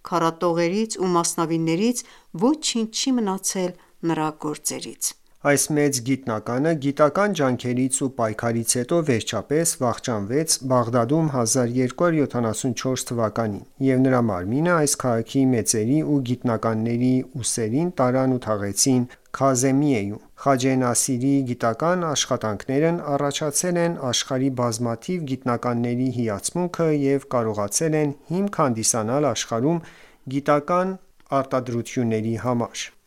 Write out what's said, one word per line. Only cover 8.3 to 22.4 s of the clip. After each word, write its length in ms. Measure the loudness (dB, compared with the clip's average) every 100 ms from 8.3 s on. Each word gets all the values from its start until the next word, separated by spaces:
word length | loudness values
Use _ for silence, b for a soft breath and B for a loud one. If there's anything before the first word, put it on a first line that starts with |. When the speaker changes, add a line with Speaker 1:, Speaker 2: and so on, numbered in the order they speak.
| -2 -2 -2 -2 -2
Speaker 2:
հետո 200 | 0 0
վերջապես 720 | 2 0 0 -6 -2 0 0 0
վախճանվեց 760 | -2 -2 -4 -4 -2 -2 0 -2 2
Բաղդադում 640 | 2 4 2 2 2 2
հազար 380 | 0 0 2 2 2
երկու 260 | 0 2
հարյուր 160 | 2 2
յոթանասուն 540 | 0 0 -2 -2 -4 -2
չորս 280 | -2 -2 -4
թվականին, 560 | -2 0 0 -2 -4 -10 -2
և 240 | 2 4
նրա 160 | 4 4
մարմինը 540 | 2 0 -2 0 2
այս 220 | 2 2 0
քաղաքի 440 | 0 0 0 2 4
մեծերի 560 | 4 2 0 2 2
ու 160 | 2 0
գիտնականների 920 | 0 -2 0 0 0 0 0 0 2 2 0 -6
ուսերին 480 | -6 -2 -2 0 -2 0
տարան 360 | 2 2 2 0
ու 60 |
թաղեցին 640 | -2 -2 -2 0 2 4 2 B _
Քազեմիեում։ 920 | 0 2 4 4 4 4 2 0 -6 -14 -4
Խաջե 340 | 2 2 2 2
Նասիրի 520 | 2 0 0 0 2 2
գիտական 600 | 0 -2 -2 0 0 0
աշխատանքներն 920 | 0 -2 -2 0